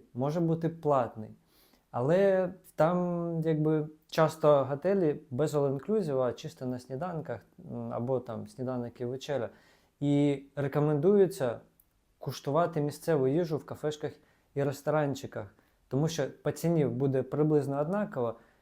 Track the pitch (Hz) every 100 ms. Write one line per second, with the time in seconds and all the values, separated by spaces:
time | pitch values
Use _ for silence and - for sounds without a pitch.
0 | - 120 139 175 165 165 165 - 147 135
1 | 110 110 110 - _ _ _ _ _ 120
2 | 135 185 196 185 180 185 - - 160 180
3 | 175 170 170 165 160 156 156 156 156 -
4 | _ 170 160 - 151 143 127 143 185 202
5 | 156 139 - 127 151 147 143 135 202 214
6 | 160 131 123 117 147 - 127 123 - 131
7 | 180 165 - 120 - - - 120 117 117
8 | 120 127 123 107 107 - 127 123 120 -
9 | 123 131 - 135 104 - _ _ _ _
10 | 143 143 143 139 - 143 139 147 151 147
11 | 175 208 185 - - - - _ _ _
12 | _ _ 139 - 143 151 170 165 147 -
13 | 170 151 131 156 160 143 - - 151 151
14 | 139 - _ _ _ 139 139 127 151 151
15 | 143 131 120 - 101 - _ _ _ 131
16 | 160 165 131 - 151 - 165 165 127 120
17 | 139 131 127 139 156 151 135 139 151 202
18 | 202 135 117 - _ _